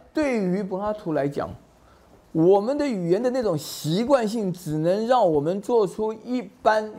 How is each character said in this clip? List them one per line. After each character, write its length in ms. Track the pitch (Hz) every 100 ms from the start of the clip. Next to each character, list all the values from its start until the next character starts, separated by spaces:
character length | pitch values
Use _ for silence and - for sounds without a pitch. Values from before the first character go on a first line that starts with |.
| -
对 260 | 311 294 233
于 240 | 185 185
柏 160 | 196 185
拉 140 | 208
图 200 | 208 175
来 140 | 151 143
讲， 200 | 143 - - - _ _ _ _ - _
我 280 | 165 170 202
们 160 | 214 285
的 100 | 285
语 240 | 208 170
言 120 | 190
的 80 | 247
那 120 | 262
种 140 | 220 151
习 480 | - - 147 175
惯 220 | 240 269 214
性， 260 | 233 196
只 240 | 170 151 151
能 280 | 165 202 226
让 240 | 254 185
我 100 | 151
们 220 | 147 196
做 240 | - 240 190
出 260 | 185 214
一 300 | 220 240 247 185 -
般 300 | 220 220 214